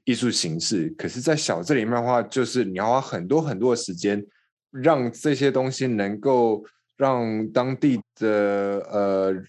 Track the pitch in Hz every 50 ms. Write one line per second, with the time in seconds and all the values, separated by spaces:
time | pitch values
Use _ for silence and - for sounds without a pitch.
0 | - - 120 107 123 120 - - - 85 78 82 - - 110 90 78 - - -
1 | - 107 - 123 131 165 156 151 - - 180 165 175 180 - 120 107 113 120 120
2 | 117 123 123 120 110 - - 131 120 113 - 123 110 95 92 92 104 113 123 135
3 | 135 - - 90 87 92 139 160 156 143 117 95 117 127 120 117 - - 87 87
4 | - 101 104 104 101 - _ _ _ _ _ _ _ _ - 131 127 165 156 135
5 | 120 120 - - - 151 143 123 139 139 131 131 131 131 127 - 131 127 117 104
6 | 98 98 104 101 113 139 131 123 120 113 107 104 - - _ _ _ _ _ -
7 | 135 135 131 123 117 113 110 107 110 107 - 127 123 131 131 - - 143 123 107
8 | - _ _ - 110 110 107 104 101 101 101 101 101 101 101 101 - - 104 104
9 | 101 98 98 95 95 95 95 92 98